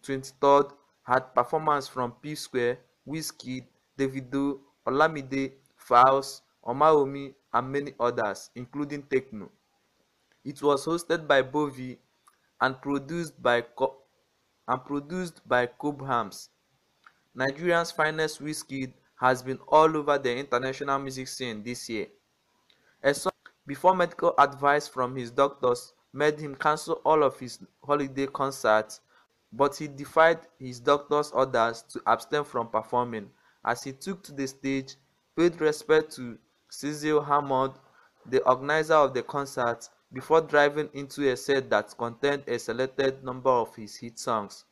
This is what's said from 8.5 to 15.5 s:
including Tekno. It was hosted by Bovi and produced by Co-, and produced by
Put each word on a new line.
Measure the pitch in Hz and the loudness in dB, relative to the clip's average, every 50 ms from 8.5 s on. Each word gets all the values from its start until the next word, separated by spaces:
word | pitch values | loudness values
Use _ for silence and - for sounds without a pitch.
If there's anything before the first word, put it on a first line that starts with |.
| _ | _
including | 123 123 - - 143 147 139 147 143 135 | -16 -14 -12 -8 -8 -8 -6 -8 -12 -6
Tekno. | _ 135 131 131 - 110 107 95 - _ _ _ _ _ _ _ _ _ _ _ _ _ _ _ _ _ _ _ | _ 0 0 0 -2 -14 -14 -14 -16 _ _ _ _ _ _ _ _ _ _ _ _ _ _ _ _ _ _ _
It | 135 143 - | -14 -10 -2
was | 143 147 143 135 143 | 2 2 2 2 0
hosted | 160 165 170 - - 160 170 156 | -2 -4 -4 -2 -2 -4 -4 2
by | 143 147 135 127 | 4 4 4 4
Bovi | 127 131 151 151 143 127 127 127 127 123 _ _ _ _ _ _ _ _ _ _ _ _ _ | 2 0 -2 -2 -2 -4 -10 -12 -14 -14 _ _ _ _ _ _ _ _ _ _ _ _ _
and | 120 131 131 131 | -2 -2 -2 -4
produced | - 139 143 139 139 135 165 170 170 156 - _ | -6 -4 -4 -4 -4 -4 -6 -6 -6 -8 -12 _
by | 120 123 120 120 | 0 2 2 2
Co-, | 117 - _ - 131 - - - _ _ _ _ _ _ _ _ _ _ _ _ _ | 0 -4 _ -2 -2 -2 -2 -8 _ _ _ _ _ _ _ _ _ _ _ _ _
and | - 123 131 - | -4 -4 -4 -4
produced | - 143 143 143 147 170 185 185 165 - - _ | -6 -8 -8 -6 -6 -8 -8 -8 -8 -12 -18 _
by | - | 0